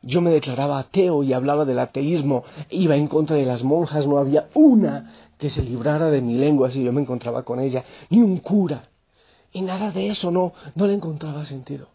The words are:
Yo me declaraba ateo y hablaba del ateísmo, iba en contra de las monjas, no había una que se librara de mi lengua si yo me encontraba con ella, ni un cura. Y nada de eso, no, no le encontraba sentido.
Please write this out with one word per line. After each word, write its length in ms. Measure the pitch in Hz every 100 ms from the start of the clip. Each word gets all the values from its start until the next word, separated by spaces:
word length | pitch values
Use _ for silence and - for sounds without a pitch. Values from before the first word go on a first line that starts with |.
Yo 200 | 131 151
me 100 | 175
declaraba 480 | 160 139 123 143 139
ateo 440 | 131 190 180 151
y 100 | 135
hablaba 320 | 131 135 147 147
del 140 | 123
ateísmo, 640 | 123 - 143 170 143 131 - - 147
iba 260 | 170 175 143
en 120 | 147
contra 280 | 151 151 156
de 100 | 131
las 180 | 123
monjas, 440 | 127 156 170 151 139
no 100 | 143
había 320 | 139 147 -
una 600 | - 311 233 170 139 - - - _
que 120 | 147
se 120 | 147
librara 480 | 127 120 127 151 160
de 120 | 143
mi 140 | 123 120
lengua 360 | 143 147 127
si 120 | 131
yo 80 | 123
me 80 | 127
encontraba 420 | 135 123 117 120
con 160 | 120 123
ella, 240 | 135 127 - - -
ni 100 | 202
un 180 | 226 185
cura. 520 | - 208 180 135 - _ _ _ _ _ _
Y 100 | 185
nada 300 | 185 185 214
de 160 | 185 196
eso, 240 | 208 180
no, 220 | 175 180 - 147 160
no 120 | 202
le 60 |
encontraba 520 | 202 165 151 160 147 147
sentido. 420 | 135 131 143 -